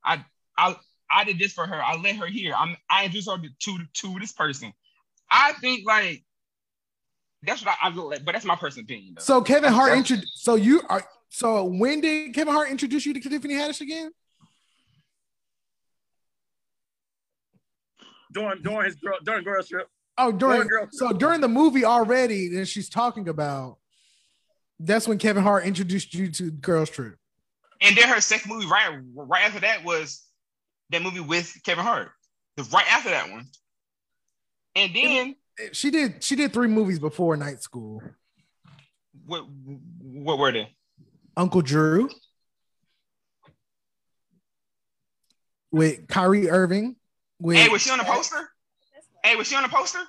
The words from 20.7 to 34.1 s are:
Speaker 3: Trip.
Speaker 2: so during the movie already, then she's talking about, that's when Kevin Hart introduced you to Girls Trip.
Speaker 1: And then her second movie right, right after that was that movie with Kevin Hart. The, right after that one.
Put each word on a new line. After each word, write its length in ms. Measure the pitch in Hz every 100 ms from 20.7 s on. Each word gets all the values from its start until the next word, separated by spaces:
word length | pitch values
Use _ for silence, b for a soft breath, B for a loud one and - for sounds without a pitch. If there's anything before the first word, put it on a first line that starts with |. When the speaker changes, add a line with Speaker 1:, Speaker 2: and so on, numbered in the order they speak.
| 220 208 -
Speaker 3:
Trip. 120 | 247
Speaker 2:
so 60 | 196
during 240 | 285 330
the 80 | 262
movie 340 | 233 311 262
already, 680 | 226 240 220 254 247 202 180
then 140 | 175 190
she's 220 | 208 185
talking 400 | 202 240 233 175
about, 500 | 156 147 139 131 104 _ _ _ _ _ _ _ _ _ _
that's 280 | 165 220 226
when 100 | 208
Kevin 260 | 220 202
Hart 220 | 196 202 180
introduced 480 | 185 190 190 -
you 160 | 170 190
to 200 | 156 175
Girls 380 | 156 131 165 156
Trip. 260 | - 117 - _ _ _ _ _ _
Speaker 1:
And 160 | 202 208
then 120 | 240
her 120 | 233
second 300 | - 220 208
movie 160 | 220 185
right, 320 | 190 208 147 127 123
right 280 | 135 180
after 180 | 208 202
that 220 | 196 214
was 400 | 165 165 151 - _ _ _ _ _ _ _
that 100 | 170
movie 180 | 180 180
with 380 | 151 170 170 -
Kevin 200 | - 170
Hart. 260 | 196 196 95 _ _ _ _ -
The, 60 | 120
right 200 | 165 202
after 160 | 233 233
that 220 | 156 87
one. 160 | 104 135 _ _ _ _ _ _